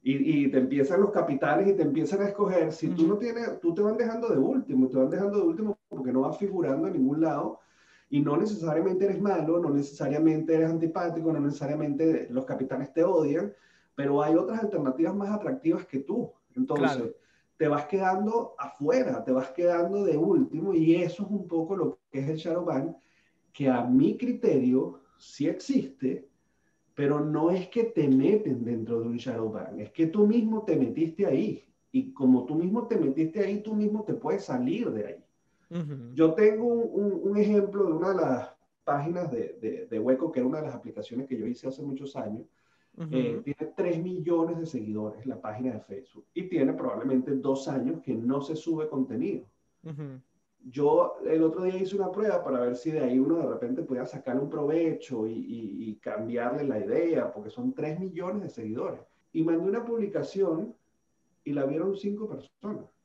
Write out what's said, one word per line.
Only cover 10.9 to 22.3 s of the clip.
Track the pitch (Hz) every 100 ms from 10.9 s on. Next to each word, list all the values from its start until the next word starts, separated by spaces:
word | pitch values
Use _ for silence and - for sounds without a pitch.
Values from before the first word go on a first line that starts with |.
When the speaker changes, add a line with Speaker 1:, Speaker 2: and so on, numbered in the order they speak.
| 185 175 165 160
Speaker 1:
no | 151
necesariamente | 143 143 139 151 151 139 160 135 -
los | 123
capitanes | 131 - 131 131 135
te | 165
odian, | 175 175 147 143 208 - _ _ _
pero | - 139 143
hay | 147
otras | 165 185 220
alternativas | 202 175 135 131 165
más | 202 202
atractivas | 208 160 135 160 - -
que | 135
tú. | - 226 - - _ -
Entonces, | 131 147 165 135
Speaker 2:
Claro. | 110 - _ _ _ _
Speaker 1:
te | 151
vas | 143 -
quedando | 196 190 190 214 226 - -
afuera, | - - 285 262 254 -
te | -
vas | 131 -
quedando | - 175 170 175 202
de | 196 151
último | 180 165 131 151 196
y | 175 160 175
eso | 175 -
es | 196
un | 202 175
poco | 165 160 190
lo | - - _
que | 135
es |
el | 139